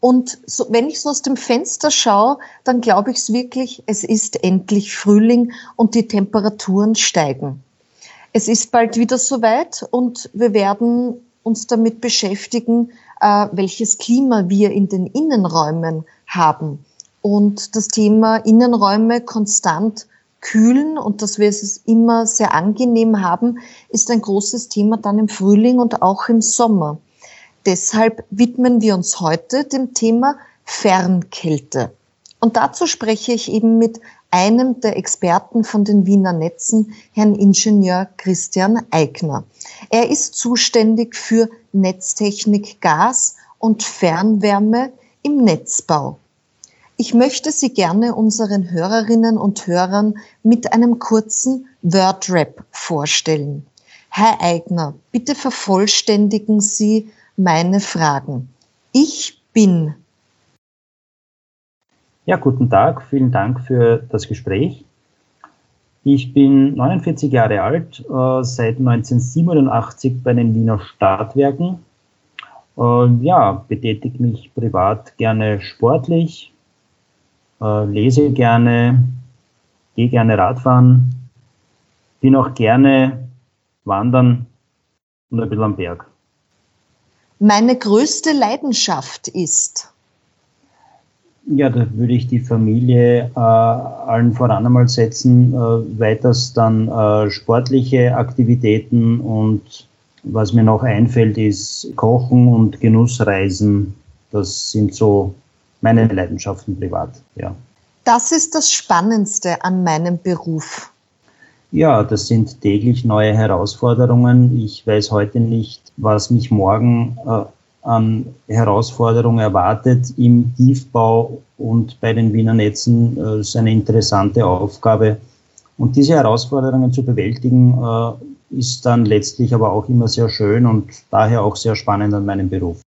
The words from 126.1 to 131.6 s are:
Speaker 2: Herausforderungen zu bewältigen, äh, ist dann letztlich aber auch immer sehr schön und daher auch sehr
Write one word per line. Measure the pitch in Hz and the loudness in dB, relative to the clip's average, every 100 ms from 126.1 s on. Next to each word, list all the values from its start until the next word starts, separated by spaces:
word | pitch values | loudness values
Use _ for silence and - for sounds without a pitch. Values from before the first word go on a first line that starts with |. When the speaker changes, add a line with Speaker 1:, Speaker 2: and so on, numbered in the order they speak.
Speaker 2:
Herausforderungen | 160 113 151 - 139 131 131 127 | 4 2 0 -2 -4 0 0 0
zu | 127 | 0
bewältigen, | 127 107 101 117 127 127 123 123 | -2 -2 -2 -4 2 6 6 4
äh, | 120 113 113 - - - _ 135 | 0 -2 -4 -6 -18 -20 _ -8
ist | 120 - 127 | -6 -4 0
dann | 120 110 | 2 2
letztlich | 107 104 - 123 120 | 2 0 -2 0 2
aber | 107 | 0
auch | 101 - | -2 0
immer | 123 113 | 0 0
sehr | 113 113 | 0 -2
schön | - 104 113 120 | -2 -2 2 2
und | 110 98 - _ | 0 -4 -16 _
daher | 110 110 117 | 0 2 2
auch | 101 | -2
sehr | - | -2